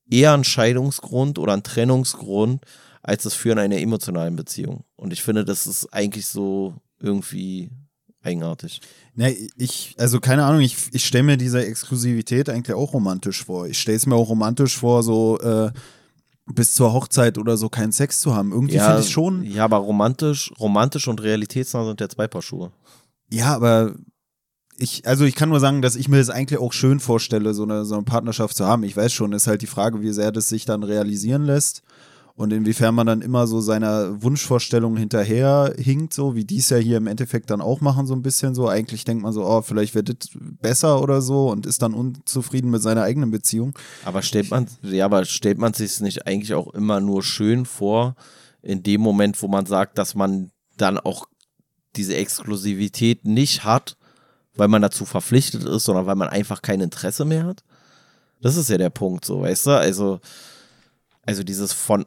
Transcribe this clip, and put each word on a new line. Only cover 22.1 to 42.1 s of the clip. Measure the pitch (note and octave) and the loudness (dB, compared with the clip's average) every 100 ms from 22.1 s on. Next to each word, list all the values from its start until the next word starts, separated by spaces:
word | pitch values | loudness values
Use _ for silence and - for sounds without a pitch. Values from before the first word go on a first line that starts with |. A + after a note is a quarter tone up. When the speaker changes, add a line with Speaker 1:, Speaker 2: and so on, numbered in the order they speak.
| - A2 | -4 -6
Speaker 1:
Paar | F2+ | -6
Schuhe. | - F#2 F2+ - _ _ _ _ - | -10 -10 -12 -14 _ _ _ _ -10
Speaker 2:
Ja, | A2+ B2 | -2 0
aber | C3+ A#2 A2+ A2+ - - _ _ _ _ _ _ - | 2 4 4 2 -2 -16 _ _ _ _ _ _ -6
ich, | C3 - A#2+ | -6 -4 0
also | C3+ C#3+ | 4 4
ich | C3+ | 4
kann | D#3 | 2
nur | D3+ | 4
sagen, | C3+ C#3 | 4 2
dass | B2+ B2+ | 2 0
ich | C3+ | 4
mir | C#3 | 4
das | A#2+ | 4
eigentlich | G#2+ C3+ C#3+ | 0 -4 -2
auch | A#2+ | -2
schön | - C3 C#3 | 2 4 4
vorstelle, | - A2+ - A2 G#2+ | 2 0 2 0 0
so | G#2 | 0
eine, | G#2+ G#2+ | -2 -2
so | G#2 G#2 | -4 -4
eine | |
Partnerschaft | G#2+ A#2 A#2 A2 G#2+ - | -2 -2 -2 -2 -4 -2
zu | G2 | 2
haben. | A#2 | 2
Ich | G2+ G2+ | 0 0
weiß | A#2 | 0
schon, | - G#2+ | 0 -2
ist | G#2 A2 | 0 0
halt | G#2+ | 0
die | A2 | -2
Frage, | - A2 A2 | -2 -2 0
wie | G#2+ | -4
sehr | G#2 G#2+ | -2 -2
das | A2 G#2 | 0 -2
sich | A2 | -4
dann | - G#2+ | -4 -4
realisieren | G#2 G#2 G#2 G2+ G#2+ C#3 | -2 -2 -2 -2 0 0
lässt | D3 C#3+ - - _ _ - _ _ - | 2 2 0 -4 _ _ -20 _ _ -6
und | G#2+ | -2
inwiefern | G#2+ G#2+ A2 A2+ | 0 0 2 4
man | A#2 A2+ | 4 2
dann | A2+ | 0
immer | G2 B2 A#2 | 0 0 2
so | A2+ | 0
seiner | G#2+ A2 A2 G#2+ G2 G#2 | 0 0 0 0 -2 -2
Wunschvorstellung | A#2+ C#3+ - B2 - A#2 A2+ A2 | 0 0 0 0 2 0 2 0
hinterher | G#2+ A2+ G2+ A2+ C3+ C#3+ C#3 - | 0 0 0 2 4 4 2 0
hinkt, | B2 C3+ D#3 | 0 0 -2
so | - C#3 A#2 | -4 -2 -2
wie | G2+ | -4
die's | G#2+ - | -2 2
ja | A#2+ | 2
hier | A#2 A2+ | 2 2
im | G#2+ | 0
Endeffekt | A2 A#2+ A2+ - | -4 -4 -4 -4
dann | G#2 | -4
auch | F2 C#3 | -2 0
machen, | C#3+ C3+ C3+ | 2 2 0
so | |
ein | C3 | -2
bisschen | C3 - C3+ | -2 -2 -2
so. | B2 A#2 | 0 0
Eigentlich | G2+ A2+ A2 - | 0 -2 -6 -4
denkt | A2+ | -4
man | G#2 | -2
so, | G#2+ | -2
oh, | F#2+ A2+ | 2 2
vielleicht | - G#2+ G#2+ A2 | 2 -2 0 0
wird | G#2+ | -2
das | A#2+ - - | -4 -10 -14
besser | - - A2 B2+ D#3+ C#3 | -16 -6 -2 2 4 4
oder | C#3 C#3 | 4 2
so | C3 C#3 C3+ | 2 2 2
und | G#2 G2+ | 0 -2
ist | - | -2
dann | A#2 A2 | -2 -2
unzufrieden | B2+ | -4